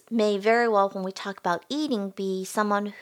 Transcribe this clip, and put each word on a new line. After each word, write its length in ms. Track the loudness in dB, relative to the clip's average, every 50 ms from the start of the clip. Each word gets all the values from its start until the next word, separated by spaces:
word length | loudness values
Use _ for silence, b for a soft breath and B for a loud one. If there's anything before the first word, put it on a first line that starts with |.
| -8 _
may 280 | 0 2 2 2 2
very 300 | 2 2 4 4 4 4
well, 220 | 4 4 4 4 2
when 140 | 0 -4 -6
we 80 | -6
talk 280 | -8 -8 -8 -10 -8 -4
about 260 | -2 -2 -2 -2 -4 -6
eating, 420 | -4 -4 -2 -2 -2 -2 -4 -6
be 340 | -6 -4 -4 -2 -2 -4 -6
someone 480 | -4 -2 -2 0 0 0 0 -2 -4 -8 -10